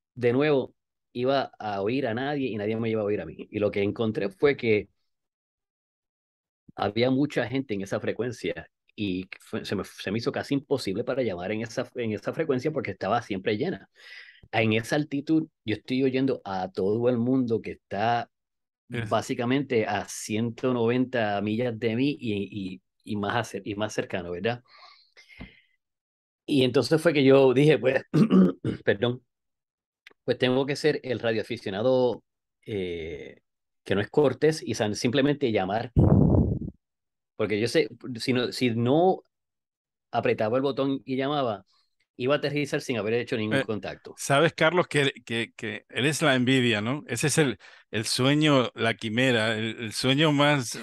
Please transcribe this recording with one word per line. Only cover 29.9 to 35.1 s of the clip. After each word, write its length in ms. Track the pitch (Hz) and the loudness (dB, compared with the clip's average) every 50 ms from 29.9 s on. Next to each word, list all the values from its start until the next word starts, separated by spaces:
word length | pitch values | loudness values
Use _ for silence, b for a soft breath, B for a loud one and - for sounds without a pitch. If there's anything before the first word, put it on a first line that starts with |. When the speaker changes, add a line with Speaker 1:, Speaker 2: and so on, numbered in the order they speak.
| _ _ _ - _ _ - | _ _ _ -20 _ _ -4
Speaker 1:
pues 140 | - 117 | -4 -2
tengo 280 | - 127 127 127 131 139 | 0 2 2 2 2 0
que 100 | 131 139 | -2 -2
ser 240 | - - 151 147 - - | 0 0 0 0 0 -4
el 160 | 131 120 101 | -4 -4 -2
radioaficionado, 1040 | 113 117 113 107 98 - 117 104 - 110 95 98 113 127 131 127 127 120 104 - _ _ _ _ _ _ _ _ - | 0 -2 0 -2 -2 -6 -8 -8 -8 -6 -4 0 2 2 4 4 4 2 0 -2 _ _ _ _ _ _ _ _ -10
eh, 760 | - 113 98 92 90 85 85 78 80 82 69 65 - - _ _ _ _ _ _ _ _ _ - | -8 -6 -4 -4 -4 -6 -6 -8 -8 -10 -12 -14 -16 -18 _ _ _ _ _ _ _ _ _ -4
que 120 | - 202 | -2 0
no 60 | 196 | 0
es 80 | 104 - | 0 0
cortés 520 | - 151 151 131 120 - - 156 156 156 - | 2 4 4 4 2 4 2 2 2 2 -4
y 100 | - 107 | -6 -4
san-, 200 | - 113 104 101 | -2 -2 -2 -2
simplemente 560 | - - 123 | -2 -2 0